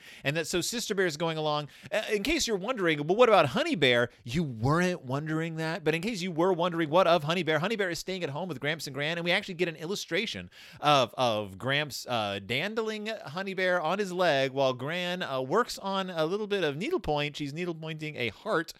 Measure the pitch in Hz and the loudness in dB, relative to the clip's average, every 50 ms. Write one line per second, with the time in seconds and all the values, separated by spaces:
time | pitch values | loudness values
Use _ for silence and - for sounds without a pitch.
0 | - - - - - 135 147 165 160 - - 175 156 - 220 240 - - 208 185 | -14 -20 -20 -6 -4 -2 -2 -2 -2 -2 -2 -2 -2 -2 -4 -4 -4 -2 0 2
1 | 190 175 143 151 170 165 160 156 156 151 147 147 151 143 - - - - - 208 | 2 0 0 0 -2 -2 0 0 0 0 0 0 -2 -6 -12 -18 -10 -4 -4 -4
2 | 214 - 220 208 196 277 339 294 - 226 220 185 180 226 262 208 185 165 156 147 | -2 0 -2 0 0 0 0 0 0 0 -2 -2 -2 -4 -2 0 2 2 2 2
3 | 147 156 190 220 247 233 214 185 156 135 143 220 311 339 285 175 139 127 123 120 | 2 0 6 6 8 8 8 8 6 6 2 0 0 0 2 4 6 6 6 6
4 | 120 - - - _ 120 117 175 175 143 120 110 113 135 151 170 180 180 180 - | 4 2 -2 -10 _ -4 -2 -2 -2 -2 -2 0 2 2 4 4 4 2 0 -2
5 | - 123 127 143 156 156 160 160 160 165 160 160 160 160 160 - 151 156 156 170 | -4 -4 -4 -4 -2 -2 -2 -2 -2 -4 -4 -4 -4 -4 -4 -2 0 0 0 0
6 | 175 226 247 180 175 190 165 151 170 190 185 160 170 180 170 165 165 147 143 180 | -2 -4 -4 -4 -4 -4 0 2 4 4 4 2 2 0 0 0 -2 2 4 4
7 | 190 165 170 175 143 147 170 190 170 - 160 143 156 214 226 208 202 180 165 - | 6 6 4 4 4 2 0 0 2 2 2 2 2 0 0 -2 -2 -2 -2 -6
8 | - - 185 190 170 147 135 147 180 185 147 123 139 143 160 151 - 151 131 135 | -6 -6 -6 -4 -4 -6 -6 -6 -6 -8 -8 -4 -4 -4 -4 -4 -6 -8 -6 -4
9 | 143 156 170 170 165 175 175 208 202 - 185 156 180 170 160 147 160 165 202 - | -4 -2 -2 -2 0 0 0 0 0 -4 -2 -2 -2 -2 -2 -6 -6 -6 -6 -6
10 | - - 160 180 226 - - 98 90 90 - - - - - - - 147 147 139 | -4 -2 -2 -2 -2 -2 -6 -8 -10 -12 -16 -20 -20 -20 -14 -2 4 6 6 6
11 | 123 107 - - 127 120 110 107 107 98 95 95 107 127 135 143 151 143 120 - | 6 2 2 0 2 2 2 0 -2 -4 -8 -6 -2 0 0 0 0 -2 -6 -10
12 | - - 123 113 107 101 98 101 98 95 117 135 170 208 220 226 220 220 220 214 | -6 -2 -2 0 0 -2 -2 -4 -4 -4 -4 -2 -2 -2 -4 -4 -4 -4 -4 -6
13 | 208 214 226 - - - 139 180 196 196 190 180 185 185 180 180 156 156 180 202 | -6 -8 -8 -8 -10 -10 -8 -8 -6 -6 -2 0 0 2 2 2 2 0 0 0
14 | 214 185 180 180 196 170 143 135 135 135 131 135 139 131 127 123 127 143 165 180 | -2 -2 0 2 4 4 4 4 2 2 2 2 2 2 2 0 -4 -4 -4 -2
15 | 180 180 180 180 175 117 135 131 131 131 156 220 240 - - - - 190 196 190 | -2 -4 -4 -4 -4 -4 -2 -4 -2 0 2 0 0 0 -4 -6 -6 -4 -2 -2
16 | 190 185 180 165 156 156 190 208 220 196 202 196 175 147 139 147 202 311 370 349 | -4 -4 -2 -2 0 0 0 -4 -2 -2 -2 0 0 -2 -2 -2 -4 -2 -4 -2
17 | - 160 151 147 147 147 143 - 151 139 143 160 180 175 165 160 160 160 160 151 | -2 -2 -2 0 -2 -2 -4 -6 -8 -6 -6 -6 -6 -6 -6 -8 -8 -10 -10 -8
18 | 151 151 147 - 123 113 - - - - 208 160 165 - - - | -8 -8 -6 -4 -4 -4 -4 -6 -4 0 0 0 0 -2 -8 -16